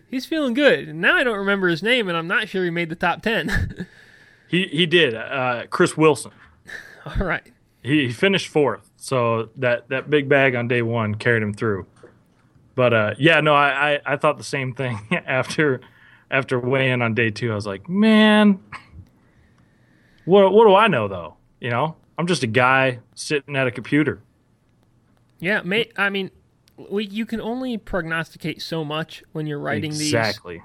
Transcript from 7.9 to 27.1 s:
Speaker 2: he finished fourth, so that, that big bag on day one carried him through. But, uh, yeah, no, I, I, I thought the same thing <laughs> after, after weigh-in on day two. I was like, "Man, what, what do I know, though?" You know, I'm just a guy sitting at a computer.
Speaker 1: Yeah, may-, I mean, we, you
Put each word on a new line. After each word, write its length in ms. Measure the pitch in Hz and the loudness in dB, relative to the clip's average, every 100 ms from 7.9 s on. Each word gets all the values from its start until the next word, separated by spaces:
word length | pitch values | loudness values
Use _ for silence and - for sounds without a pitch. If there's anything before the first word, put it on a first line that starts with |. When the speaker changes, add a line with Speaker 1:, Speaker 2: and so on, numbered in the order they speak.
| 151 127 | -2 -2
Speaker 2:
he 40 | |
finished 360 | 113 196 190 - | 0 0 0 0
fourth, 420 | 156 131 98 _ _ | 0 0 -2 _ _
so 540 | - 131 117 113 110 139 | -6 -2 0 -2 -6 -4
that, 320 | 127 120 - | -2 -2 -4
that 180 | 131 135 | -6 0
big 160 | 147 135 | 0 2
bag 260 | 139 135 | 4 4
on 140 | 123 120 | 0 0
day 120 | 123 | 0
one 320 | 117 117 104 | 0 -2 -2
carried 280 | 107 123 113 | -2 0 0
him 100 | 107 | -2
through. 320 | 101 113 95 - _ - _ _ _ _ _ _ | -4 -4 -4 -8 _ -20 _ _ _ _ _ _
But, 180 | - 123 | 0 2
uh, 200 | 113 107 110 | 4 2 2
yeah, 220 | 156 156 | 4 4
no, 100 | 151 | 4
I, 380 | 143 143 135 147 | 4 2 2 0
I, 60 | 143 - | 0 -2
I 100 | 143 | 0
thought 200 | 156 143 | 0 -2
the 40 | |
same 280 | - 139 131 | -6 -6 -6
thing 240 | 120 131 110 - | -6 -6 -6 -4
<laughs> 160 | 175 - | -6 -2
after, 540 | 131 123 - 151 127 - _ - _ _ | -4 -2 0 0 -2 -8 _ -20 _ _
after 280 | 135 127 127 | -4 -2 -2
weigh-in 440 | 123 135 131 123 | 0 0 0 0
on 100 | 117 | 0
day 160 | 110 113 | 0 0
two. 220 | 107 120 | -2 -4
I 20 | |
was 120 | 107 101 | -4 -6
like, 220 | 98 170 | -10 -4
"Man, 680 | 190 220 214 214 214 208 190 - - - - - _ _ _ _ _ _ _ _ _ _ _ | 2 4 6 6 6 4 2 -4 -20 -20 -20 -20 _ _ _ _ _ _ _ _ _ _ _
what, 280 | 160 196 190 | 4 6 8
what 120 | 208 | 8
do 100 | 220 | 8
I 140 | 190 220 | 8 6
know, 200 | 131 104 | 2 -2
though?" 280 | 90 80 - _ _ | -6 -12 -18 _ _
You 100 | 123 | -4
know, 260 | 120 156 - _ - | -2 -2 -6 _ -6
I'm 100 | 175 | -2
just 160 | 151 | -2
a 40 | 120 | 0
guy 540 | 113 127 131 131 120 - | 2 4 4 2 -2 -12
sitting 400 | - - 147 147 135 | -16 -6 -6 -4 -4
at 100 | 127 | -2
a 40 | |
computer. 500 | 120 107 143 143 90 _ _ _ _ _ _ _ _ _ _ _ _ | -4 -2 0 0 -4 _ _ _ _ _ _ _ _ _ _ _ _
Speaker 1:
Yeah, 200 | 170 208 | -4 -4
may-, 280 | 175 214 - - | -2 -4 -4 -4
I 120 | 196 | -4
mean, 220 | 196 190 - _ _ _ - - | -2 -8 -12 _ _ _ -20 -8
we, 140 | 202 | -6
you 220 | 208 | -6